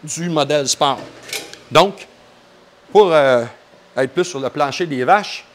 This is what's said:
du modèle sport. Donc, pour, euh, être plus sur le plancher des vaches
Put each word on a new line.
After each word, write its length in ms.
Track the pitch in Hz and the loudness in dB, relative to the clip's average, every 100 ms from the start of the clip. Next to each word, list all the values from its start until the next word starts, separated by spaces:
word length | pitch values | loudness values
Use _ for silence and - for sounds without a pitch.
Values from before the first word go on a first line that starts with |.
du 280 | 156 160 175 | -12 -8 -4
modèle 360 | 160 139 151 131 | -2 0 0 -2
sport. 340 | - 143 123 - - - - - - - | 0 0 -2 -8 -20 -12 -12 -12 -20 0
Donc, 380 | 135 196 - - _ _ _ _ _ _ _ _ | 2 2 0 -20 _ _ _ _ _ _ _ _
pour, 220 | 202 196 | 4 4
euh, 320 | 160 135 123 117 - _ _ _ - | 4 4 2 -2 -14 _ _ _ -6
être 160 | 131 | -4
plus 120 | 180 | -2
sur 160 | 175 139 | -4 -6
le 80 | 127 | -8
plancher 380 | 147 139 127 175 | -4 -4 -4 -6
des 180 | 131 | -4
vaches 400 | 127 202 196 - - | 2 0 0 -14 -18